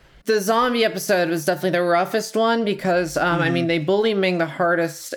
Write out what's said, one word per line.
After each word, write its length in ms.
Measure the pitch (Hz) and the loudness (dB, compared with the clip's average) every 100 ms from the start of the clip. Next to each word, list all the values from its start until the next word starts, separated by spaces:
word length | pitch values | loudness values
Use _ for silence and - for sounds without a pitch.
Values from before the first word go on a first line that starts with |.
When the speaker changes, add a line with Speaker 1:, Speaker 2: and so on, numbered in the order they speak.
| - - | -20 -10
Speaker 1:
The 160 | - 214 | -2 0
zombie 440 | 190 226 247 240 | 0 0 0 2
episode 440 | 220 180 185 190 170 | 0 0 0 0 0
was 160 | 170 | -2
definitely 340 | 156 147 185 175 | -2 -2 0 0
the 40 | |
roughest 520 | 175 170 185 220 214 220 | 2 2 0 -2 -2 0
one 280 | 226 233 | 2 2
because, 520 | 214 196 190 175 170 - | 0 -2 0 0 0 -2
um, 240 | 175 170 | 0 2
I 80 | 165 | 2
mean, 140 | 175 | 0
Speaker 2:
Mm-hmm. 40 | 170 | 0
Speaker 1:
they 100 | 170 | 0
bully 360 | 151 202 220 | 2 2 2
Ming 240 | 208 190 180 | 2 0 0
the 80 | 160 | -2
hardest 680 | 147 175 175 165 151 - | 0 0 2 -2 -6 -10